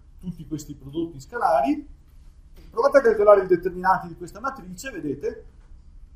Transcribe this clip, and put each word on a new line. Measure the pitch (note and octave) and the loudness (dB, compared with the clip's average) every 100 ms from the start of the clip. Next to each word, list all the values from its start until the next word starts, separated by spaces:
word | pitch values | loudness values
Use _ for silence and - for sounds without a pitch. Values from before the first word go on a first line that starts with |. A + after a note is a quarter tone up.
| - - | -20 -14
tutti | F3+ E3+ D#3 | -12 -12 -10
questi | D3+ - C#3+ | -10 -10 -16
prodotti | C#3 D3+ E3 C#3+ | -10 -6 -6 -8
scalari. | - A#3+ F#3+ D#3+ C4 D4+ - - - - - - - - - | -12 -2 2 2 2 -2 -6 -20 -20 -20 -20 -20 -20 -20 -8
Provate | A3 C#4 C#4 | -2 2 4
a | |
calcolare | A#3 G#3 G#3 G3+ | 4 6 8 6
il | F#3 | 6
determinante | F3 F3+ F3+ F#3 F3+ E3+ | 2 0 -2 0 0 -2
di | E3 | -14
questa | F3 G3 | -14 -10
matrice, | C4+ C4 F3+ F3+ C4+ | -8 -8 -12 -14 -12
vedete, | G3+ D3 D3 A3 - - - - - - - - | -8 -8 -6 -8 -8 -14 -20 -20 -20 -20 -20 -20